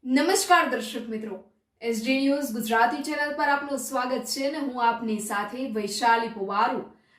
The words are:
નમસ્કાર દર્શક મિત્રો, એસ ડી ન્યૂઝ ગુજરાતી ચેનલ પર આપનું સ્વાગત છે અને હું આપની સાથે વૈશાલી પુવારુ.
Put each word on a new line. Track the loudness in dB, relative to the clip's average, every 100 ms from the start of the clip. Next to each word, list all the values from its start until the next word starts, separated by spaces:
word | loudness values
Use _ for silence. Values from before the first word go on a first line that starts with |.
| 2
નમસ્કાર | 2 4 2 6 4 6
દર્શક | 0 -4 -8 -8
મિત્રો, | -8 -8 -10 -14 _ _ _
એસ | -4 -2 0
ડી | 2
ન્યૂઝ | 4 2 0
ગુજરાતી | -4 0 4 4 2
ચેનલ | -4 -2 -2
પર | 0 0
આપનું | 0 0 -6
સ્વાગત | -4 -2 -2 -4 -4
છે | -4 -2
અને | -2
હું | -6 0 0
આપની | 0 -2 -4
સાથે | -2 -4 -4 -6
વૈશાલી | -6 -4 -4 0 4 4 2
પુવારુ. | -4 -4 2 2 0 -8 -16 _